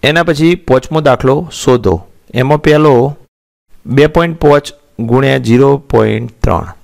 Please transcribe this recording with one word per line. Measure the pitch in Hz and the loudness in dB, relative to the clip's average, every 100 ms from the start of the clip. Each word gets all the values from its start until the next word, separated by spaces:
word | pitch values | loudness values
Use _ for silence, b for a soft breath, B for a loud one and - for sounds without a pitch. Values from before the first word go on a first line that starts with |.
એના | 131 156 170 | -2 -2 -2
પછી | 147 160 175 - | 0 0 0 0
પાંચમો | 131 - 156 147 | -2 0 -2 0
દાખલો | 127 131 139 170 - | 0 0 -2 -4 -6
શોધો. | - 123 107 87 - _ _ | 0 0 0 -4 -6 _ _
એમાં | 113 131 151 151 | -2 2 2 2
પહેલો | 151 151 131 135 143 _ _ _ _ _ - - | 2 4 2 0 -4 _ _ _ _ _ -20 -6
બે | 127 151 165 | 0 2 0
પોઇન્ટ | 170 165 | -2 -2
પાંચ | 147 147 143 - _ _ 113 | 2 2 0 -20 _ _ -2
ગુણ્યા | 120 135 135 120 | 0 0 -2 0
ઝીરો | 120 139 143 - | 2 2 0 -2
પોઇન્ટ | 117 110 110 117 - | -2 0 -2 -8 -6
ત્રણ. | - 85 85 - | -4 -4 -6 -16